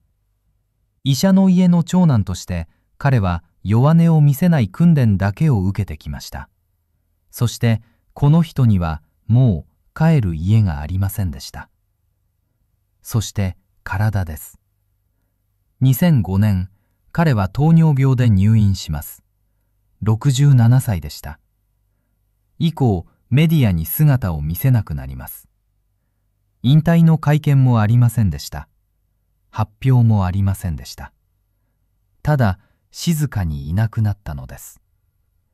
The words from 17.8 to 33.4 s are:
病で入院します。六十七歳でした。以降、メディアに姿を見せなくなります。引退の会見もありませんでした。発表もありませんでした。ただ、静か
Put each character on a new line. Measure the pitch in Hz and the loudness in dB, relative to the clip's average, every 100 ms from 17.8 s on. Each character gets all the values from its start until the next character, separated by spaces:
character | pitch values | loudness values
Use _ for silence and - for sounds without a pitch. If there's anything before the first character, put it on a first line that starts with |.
| 160 135 | 4 2
病 | 135 127 | 2 2
で | 120 | 2
入 | 95 101 113 | 2 2 4
院 | 101 95 | 2 -2
し | - | -6
ま | 73 | -10
す。 | - - _ _ _ _ _ _ _ - | -10 -20 _ _ _ _ _ _ _ -8
六 | 101 110 143 | -2 0 0
十 | 127 143 | 2 4
七 | 131 117 127 | 6 6 4
歳 | - 90 | 0 -6
で | 73 | -8
し | - | -14
た。 | - 76 _ _ _ _ _ _ _ _ _ _ _ - | -16 -18 _ _ _ _ _ _ _ _ _ _ _ -6
以 | 165 | -4
降、 | 151 127 92 - _ - | -2 -2 -2 -6 _ -2
メ | 135 165 | 2 2
デ | 160 | 2
ィ | 113 | 2
ア | |
に | 85 | 0
姿 | 78 - 151 131 95 | -4 0 2 2 -2
を | 78 | -6
見 | 73 | -6
せ | 85 135 | -4 0
な | 123 | 0
く | - | -2
な | 73 | -8
り | 65 64 | -10 -14
ま | 64 | -16
す。 | - _ _ _ _ _ _ _ _ _ _ _ _ | -20 _ _ _ _ _ _ _ _ _ _ _ _
引 | 120 156 | 2 2
退 | 160 170 | 4 4
の | 165 156 | 4 2
会 | - 151 | 0 0
見 | 147 139 | 2 2
も | 127 120 | 4 2
あ | 107 | 2
り | 120 | 4
ま | 120 | 2
せ | 120 | 2
ん | 101 | -2
で | 71 | -4
し | - | -10
た。 | 73 - _ _ _ _ _ _ _ _ | -14 -16 _ _ _ _ _ _ _ _
発 | - 107 - 131 | -8 -8 -4 0
表 | 127 117 | 2 4
も | 107 | 2
あ | 90 | 0
り | 98 | -2
ま | 98 | -2
せ | 95 92 | -4 -6
ん | 69 | -10
で | |
し | - | -12
た。 | - - _ _ _ _ _ _ _ _ _ _ _ | -18 -20 _ _ _ _ _ _ _ _ _ _ _
た | - 147 | -2 0
だ、 | 110 92 _ _ _ | 0 -2 _ _ _
静 | - - 156 147 | -8 -4 -2 -4
か | 104 | -4